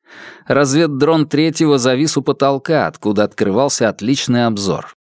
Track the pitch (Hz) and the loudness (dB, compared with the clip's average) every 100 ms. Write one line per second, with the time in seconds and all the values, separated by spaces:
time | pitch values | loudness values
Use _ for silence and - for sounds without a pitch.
0 | _ - - - - 127 143 143 165 135 | _ -20 -20 -12 -2 0 2 2 0 2
1 | 147 160 147 143 160 147 160 143 123 127 | 2 2 2 0 0 2 2 2 2 0
2 | 156 147 135 143 139 139 - 156 87 - | 0 -2 -2 0 0 -2 -2 0 -2 -4
3 | 104 101 104 - 104 101 139 - 113 95 | -2 0 0 -2 -2 0 0 0 -2 -2
4 | 104 139 - 120 120 104 98 80 - - | -2 -2 0 0 0 -2 -4 -4 -8 -20
5 | _ | _